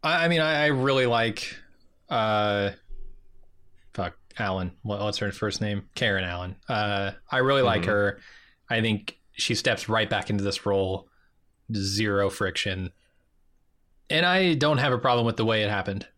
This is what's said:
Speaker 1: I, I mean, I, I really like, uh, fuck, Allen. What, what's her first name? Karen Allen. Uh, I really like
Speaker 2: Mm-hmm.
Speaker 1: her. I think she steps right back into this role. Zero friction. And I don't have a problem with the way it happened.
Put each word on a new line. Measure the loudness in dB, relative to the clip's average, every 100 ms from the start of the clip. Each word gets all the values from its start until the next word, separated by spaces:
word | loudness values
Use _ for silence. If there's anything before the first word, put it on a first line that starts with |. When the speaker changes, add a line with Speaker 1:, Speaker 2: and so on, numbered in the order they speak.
Speaker 1:
I, | 0 2
I | 2
mean, | 2
I, | 2 2
I | 2
really | 2 2 4 4
like, | 4 2 -2 -10 -12 -20 -20 -20 _ _
uh, | 0 2 2 2 2 -2 -4 -14 -12 -12 -14 -20 -20 -20 -20 -20 -20 -16
fuck, | -8 -8 -8 -20 -6
Allen. | -4 -2 -4 -8
What, | -8 -4
what's | -2 -2
her | -4
first | -2 -4 -2
name? | -4 -4 -8
Karen | -4 0 0
Allen. | -2 -6 -8 -12 -6
Uh, | -2 0 -2 -4 -8 -4
I | 0
really | 2 4
like | 2 2
Speaker 2:
Mm-hmm. | 0
Speaker 1:
her. | 2 0 -2 -16 -20 -20 _ _
I | 0
think | 0 -2 -4 -18 _
she | -6 -2
steps | 0 0 -2 0
right | 0 0
back | -2 -2
into | -2
this | -2 -4
role. | -2 0 0 -4 -10 _ _ _ _ _ -8
Zero | -4 -4 -2 0 2 0
friction. | 0 -4 -2 -4 -4 -8 _ _ _ _ _ _ _ _ _ _ _ _
And | 0
I | 2 4 4
don't | 4 4 4
have | 2
a | 2
problem | 2 2 2
with | 0
the |
way | 2 2
it | 2
happened. | -2 -4 -6 -10